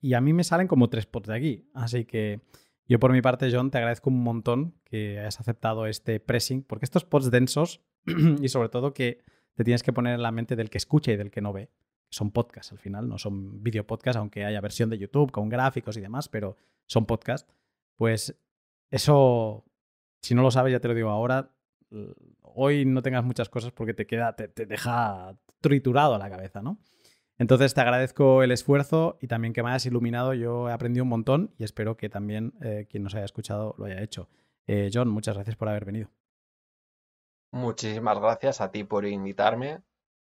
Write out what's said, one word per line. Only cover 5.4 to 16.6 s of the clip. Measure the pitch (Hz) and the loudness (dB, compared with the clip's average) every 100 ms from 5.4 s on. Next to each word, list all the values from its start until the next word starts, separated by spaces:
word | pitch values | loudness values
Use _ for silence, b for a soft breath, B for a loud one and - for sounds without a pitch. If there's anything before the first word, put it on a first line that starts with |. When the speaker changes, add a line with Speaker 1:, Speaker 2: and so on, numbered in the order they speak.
Speaker 1:
aceptado | 117 113 113 110 110 | -6 -4 -2 -2 -4
este | 107 - 107 | -6 -4 -4
pressing, | - 120 - 131 | 0 -2 0 -4
porque | - 107 | -6 -8
estos | 131 175 | 0 0
pods | - 147 127 | 2 2 4
densos | 123 127 147 170 - _ _ | 4 4 2 -2 -4 _ _
<clears throat> | - | -4
y | 170 160 143 135 | 4 6 6 2
sobre | 131 113 | 0 0
todo | 123 139 | 0 -2
que | 135 123 - _ _ _ | -2 -4 -4 _ _ _
te | - | -2
tienes | 117 120 | 2 2
que | - | 2
poner | 120 120 | 0 0
en | 120 | 0
la | 117 | -2
mente | 113 113 | -4 -4
del | 117 107 | -4 -4
que | 104 | -4
escucha | - 151 127 | 0 2 2
y | 104 | -2
del | 101 | -2
que | - | -6
no | 104 | -6
ve, | 95 - _ _ _ _ | -8 -12 _ _ _ _
son | - 104 | -6 -2
podcasts | 120 - - - | -2 -4 -6 -20
al | 104 | -16
final, | 98 101 120 | -12 -8 -8
no | 110 | -6
son | 104 98 98 104 | -6 -8 -10 -6
videopodcasts, | 113 107 104 113 131 117 | -4 -4 -4 -4 -2 -2
aunque | 104 104 | -4 -6
haya | 104 104 | -6 -4
versión | 101 - 113 | -4 -2 -2
de | 113 | -2
YouTube | 98 143 139 | -2 2 2
con | 104 107 | 0 -2
gráficos | 123 131 123 113 107 | 0 0 -2 -8 -10
y | |
demás, | 98 127 - | -8 -10 -8
pero | 110 101 - | -8 -8 -10